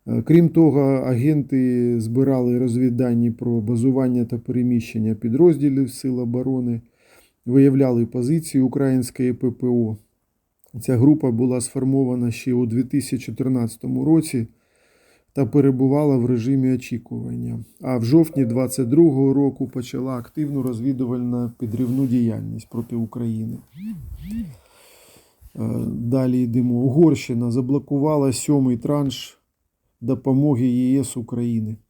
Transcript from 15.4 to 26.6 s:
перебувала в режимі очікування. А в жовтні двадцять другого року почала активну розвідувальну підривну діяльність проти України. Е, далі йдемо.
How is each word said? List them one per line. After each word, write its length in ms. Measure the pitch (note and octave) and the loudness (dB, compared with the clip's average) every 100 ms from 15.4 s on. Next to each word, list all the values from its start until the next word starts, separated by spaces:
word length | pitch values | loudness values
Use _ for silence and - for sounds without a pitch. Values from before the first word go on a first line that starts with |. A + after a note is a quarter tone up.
| C3+ | 0
перебувала 720 | D3 C#3 C3 C3+ C#3+ D3+ C3 | 4 4 4 2 2 2 2
в 80 | A#2+ | 2
режимі 480 | B2 A#2 C3+ C3 | 0 0 0 2
очікування. 840 | B2+ - A#2 - A#2 B2 A#2+ A#2+ A2+ A2+ - | 0 -4 -10 -8 -10 -8 -8 -8 -8 -12 -12
А 160 | C3+ B2+ | -6 -2
в 80 | A2+ | 4
жовтні 400 | D#3+ D#3+ C#3+ A#2+ | 4 4 0 0
двадцять 440 | A#2 B2+ C3 A#2 | 0 -2 -2 0
другого 440 | D3 E3+ C3 C3+ | 4 6 6 2
року 340 | C3+ C#3 B2+ C3 | 2 0 -2 -8
почала 500 | C3 B2 C3 C3 B2+ | -8 -8 -8 -8 -8
активну 440 | A#2+ - D3 C#3 | -10 -6 -4 -4
розвідувальну 880 | C3 A2 C3 B2+ B2+ B2 B2 B2 A#2+ - | -4 -4 -4 -2 -2 -4 -4 -4 -4 -6
підривну 480 | A#2+ A2+ B2 C3 C3+ | -6 -4 -2 0 0
діяльність 600 | B2 A#2 G#2+ G#2+ A2+ - | 2 0 -2 -6 -10 -10
проти 260 | A2+ A2+ A#2+ | -10 -6 -6
України. 640 | A2+ A#2+ A#2 A2 A2 B2 - C#3+ G#3 F3+ B2 - D#3+ A3+ F#3 A2 _ _ - - - - _ _ - - | -6 -6 -6 -6 -6 -10 -14 -16 -12 -12 -14 -14 -10 -10 -10 -14 _ _ -20 -20 -20 -20 _ _ -18 -8
Е, 140 | A2+ A#2 A#2+ | -6 -4 -6
далі 540 | - A#2 C3 B2+ B2+ | -6 -2 0 0 0
йдемо. 320 | A#2+ A#2+ | 0 0